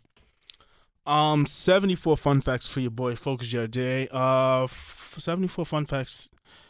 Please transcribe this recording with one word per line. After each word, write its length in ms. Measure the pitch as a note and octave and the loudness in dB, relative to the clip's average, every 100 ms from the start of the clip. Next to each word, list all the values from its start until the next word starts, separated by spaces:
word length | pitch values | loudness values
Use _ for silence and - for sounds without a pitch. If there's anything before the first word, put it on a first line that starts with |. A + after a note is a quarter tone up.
| _ _ _ _ - - _ _ _ _ - | _ _ _ _ -20 -20 _ _ _ _ 0
Um, 400 | D3+ D3+ D3+ C#3 | 2 4 4 2
seventy-four 680 | - - F#3+ F#3+ F3 E3 D3 | 2 4 4 4 0 2 2
fun 220 | D3+ C3+ | 4 2
facts 280 | C#3 B2 - | 2 -2 -4
for 100 | C#3 | -4
your 100 | B2 | -4
boy 260 | A2+ B2+ A#2 | -2 -4 -2
Focus 320 | C#3 B2+ A#2 | -4 -4 -4
J 100 | A#2+ | -4
R 60 | A2+ | -2
J. 420 | B2 B2+ C3 C3 | -2 -2 -2 -2
Uh, 520 | C3 C3 C3 C3 C3 | 0 2 4 4 2
f-, 520 | B2+ - - - - - | 0 -6 -18 -18 -18 -10
seventy-four 460 | E3+ F3 F#3 - | -4 -2 -4 -4
fun 220 | E3 D#3 D3 | -4 -2 -2
facts. 420 | C#3 B2+ - - _ _ - | -4 -6 -10 -16 _ _ -20